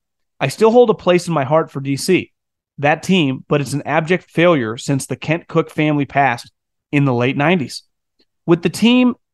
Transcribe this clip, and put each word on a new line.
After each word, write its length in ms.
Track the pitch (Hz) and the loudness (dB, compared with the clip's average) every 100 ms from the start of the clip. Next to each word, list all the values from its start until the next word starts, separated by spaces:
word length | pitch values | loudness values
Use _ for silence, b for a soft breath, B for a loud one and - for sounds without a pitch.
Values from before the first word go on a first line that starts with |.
| _ _ _ - | _ _ _ -6
I 80 | 139 | -6
still 220 | - 220 | 2 4
hold 180 | 247 240 | 6 4
a 60 | 180 | 2
place 340 | 180 180 175 | 0 0 0
in 40 | |
my 120 | 156 127 | -4 0
heart 260 | 160 156 | 0 0
for 80 | 143 | -6
D 160 | 135 135 | -6 -4
C, 380 | - 165 90 _ _ _ _ - | 0 0 -2 _ _ _ _ -4
that 240 | 143 160 | -2 -2
team, 420 | - 185 139 131 - | 0 0 0 -4 -2
but 140 | 147 | -2
it's 100 | 135 | -2
an 120 | 139 | -6
abject 460 | - 156 160 180 - | -4 -2 0 -4 -4
failure 460 | - 170 156 110 120 | 0 2 2 -2 -6
since 280 | - 135 - | -4 -4 -4
the 100 | 127 | -8
Kent 320 | - 165 - | -4 -4 -2
Cook 220 | 165 160 | -4 -2
family 360 | - 151 147 135 | -2 0 0 -2
passed 460 | 143 139 120 - _ _ _ _ | 0 0 -2 -10 _ _ _ _
in 140 | 143 143 | 0 0
the 80 | |
late 240 | 120 127 135 | 0 0 0
nineties. 460 | 151 185 123 - - _ _ _ _ _ - | 0 0 -4 -12 -20 _ _ _ _ _ -2
With 180 | 170 | 0
the 60 | 175 | 0
team 460 | - 226 247 247 - _ | 0 2 4 2 -2 _